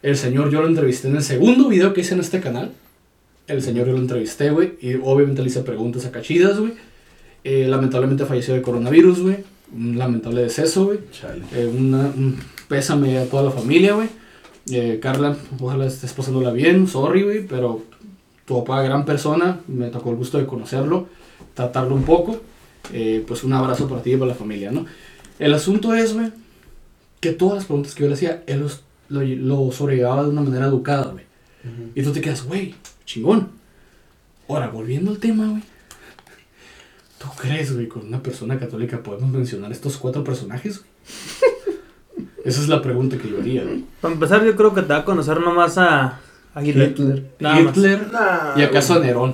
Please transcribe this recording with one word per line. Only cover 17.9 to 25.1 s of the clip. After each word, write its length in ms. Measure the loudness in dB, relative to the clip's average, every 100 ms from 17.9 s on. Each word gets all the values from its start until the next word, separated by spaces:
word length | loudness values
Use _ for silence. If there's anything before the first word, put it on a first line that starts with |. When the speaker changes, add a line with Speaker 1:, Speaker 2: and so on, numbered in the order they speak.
| -20 -20 -20 _ _ -4
Speaker 1:
tu 120 | -4
papá, 200 | -2 0
gran 200 | 0 0 0
persona, 540 | 0 0 2 2 -2 -6
me 200 | -6 -6
tocó 220 | -4 -4
el 40 | -4
gusto 200 | -2 -2
de 80 | -2
conocerlo, 640 | -6 -6 -4 0 -2 -2 -16 -20 -20 -20 -6
tratarlo 400 | -4 -2 0 0
un 80 |
poco. 360 | 4 2 2 -6 -12 -20 -20 _ -12
Eh, 300 | -4 -2 -2 -2
pues 160 | -6
un 100 | 0
abrazo 340 | 0 0 -2 -2
para 140 | -4
ti 120 | 0
y 40 | 0
para 120 | 0
la 60 | -2
familia, 360 | -8 -8 -4
¿no? 140 | -6 -6 -16 -20